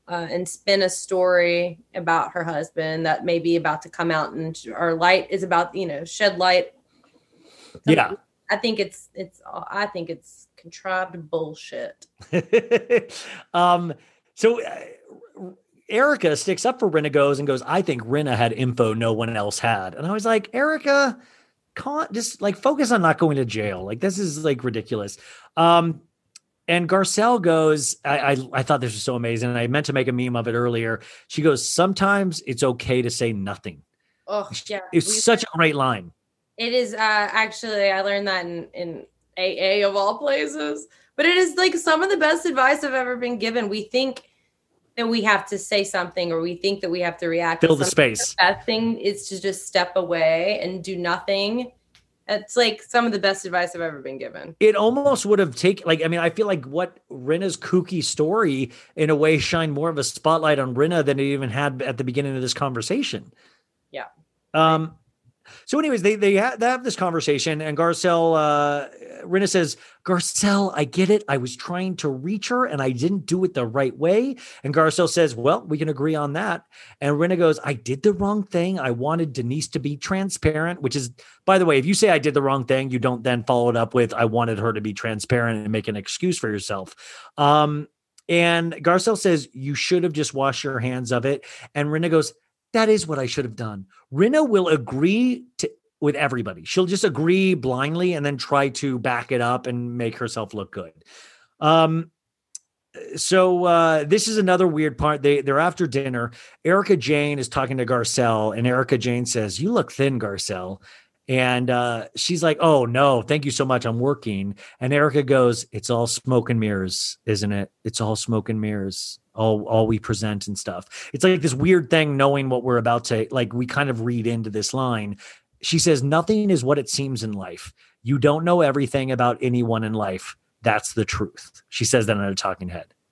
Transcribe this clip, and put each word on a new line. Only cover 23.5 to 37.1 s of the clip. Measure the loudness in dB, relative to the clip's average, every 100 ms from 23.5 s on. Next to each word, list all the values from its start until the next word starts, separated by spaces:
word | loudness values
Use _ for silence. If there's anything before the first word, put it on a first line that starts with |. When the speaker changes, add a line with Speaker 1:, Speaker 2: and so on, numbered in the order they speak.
| -2 -4 -4
Speaker 2:
Like, | -8 -4
this | -4 -2
is, | -4 -2
like, | -2 -2
ridiculous." | -2 -4 -4 -6 -6 -12 -20 -20 -8 2
Um, | 4 4 2 -4 _ _ _ -20 _ _ -2
and | 0 2
Garcelle | 2 2 2 2 2
goes, | 4 4 4 2 -2 -6
I, | -2 0
I, | 2 0 0
I | -4
thought | 0 0
this | 0
was | -4
so | -4 -2
amazing. | -2 -2 -2
And | -2
I | 0
meant | 0 0
to |
make | 0 0
a |
meme | -2 -2 -2
of | -2
it |
earlier. | 0 0 -2 -2 -6 -10 -20 _
She | 0
goes, | 2 2 0
"Sometimes | 0 0 2 2 2 0 -4 -8
it's | -2
okay | 0 0 -2 0
to | 0
say | -2 -2
nothing." | -2 -6 -8 -12 -16 _ _ _ _ -8
Speaker 1:
Oh, | -8 -6
Speaker 2:
It's, | -12 -10
Speaker 1:
yeah. | -10 -2
Speaker 2:
it's | 0 0
Speaker 1:
We |
Speaker 2:
such | 2 2 2
a | 0 2
great | 2
line. | 2 0 -2 -8 -20 _ _ _ -10
Speaker 1:
It | -2
is, | -2 -2
uh, | -2
actually, | 0